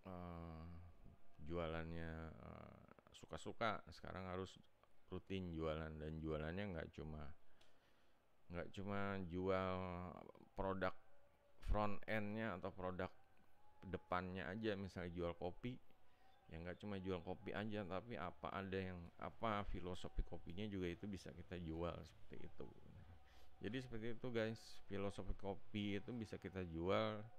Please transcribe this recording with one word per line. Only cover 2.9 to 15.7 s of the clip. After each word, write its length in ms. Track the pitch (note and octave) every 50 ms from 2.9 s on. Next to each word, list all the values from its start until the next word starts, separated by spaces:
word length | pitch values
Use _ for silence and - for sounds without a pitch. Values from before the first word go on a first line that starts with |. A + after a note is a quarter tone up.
| - - - -
suka-suka, 720 | - - - - D#2+ D#2+ - G#2 G2 - A2+ A2+ G2+ - - -
sekarang 320 | F#2+ - - D#2 D#2+ F2+ F#2 F#2
harus 240 | F2+ F#2 F#2 F2+ - - - - - - - - - - - -
rutin 400 | F#2 F#2 - - G2 F#2+ F#2 F2
jualan, 480 | E2+ D#2+ D#2+ D#2+ D#2 D#2 D#2+ D#2 D#2 D2+
dan 240 | D2+ D#2 D#2 D#2 D#2
jualannya 400 | D#2 D#2 D2+ D2+ D#2 E2+ F#2+ G#2 G#2
nggak 240 | F2+ D#2 - D#2+ -
cuma, 320 | - D2+ D#2 D2+ D2+ D2 C#2+ - - - - - - - - - - - - - - - - - - _ - - - - - F2
nggak 160 | F2 D#2+ E2
cuma 480 | - - F#2+ G2+ G2+ G2+ G2+ G2+ G2 F#2+ F#2+ E2+
jual 480 | E2 F2+ F#2 F#2+ F#2+ F#2 F#2+ F#2 F#2 F#2 F#2 F#2 F2+ F2 F2+ F2+ - - G1+ - - - - - -
produk 400 | - F#2+ F#2+ F#2+ G2 F#2 F2+ - - - - - - - - - - - - - - - -
front 320 | - G#2 G#2+ G2+ G2+ G2 - -
endnya 480 | G#2+ A2 G#2 G#2 G#2 A2 A2 A2+ F2+
atau 160 | F#2 - F#2+
produk 400 | F#2 F2+ F2+ F#2 F#2 F2 F#2 F2+ - - - - - - - - - - - - - - -
depannya 640 | G2 F2 F2 - - F2+ F2+ F#2 F#2 F2+ F#2+ E2+ C#2+
aja, 320 | F#2 A2+ A2 A2 G2+ G2
misalnya 320 | G2 F#2 - F#2+ F2 F2+
jual 240 | E2+ F2 E2+ E2+ E2+
kopi, 400 | - E2+ F2+ F#2 - - B2